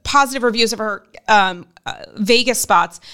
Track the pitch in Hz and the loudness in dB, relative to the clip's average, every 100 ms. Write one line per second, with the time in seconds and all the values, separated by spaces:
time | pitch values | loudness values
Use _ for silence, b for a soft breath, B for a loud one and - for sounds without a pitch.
0 | - 285 277 269 240 226 226 226 220 196 | -2 2 2 0 -2 0 -2 -2 -8 -8
1 | _ - - 214 185 175 175 _ - - | _ -12 2 2 2 -2 -16 _ -14 -14
2 | - - 202 233 247 220 - 180 170 - | -14 -6 0 2 2 -2 2 2 0 -6
3 | B | B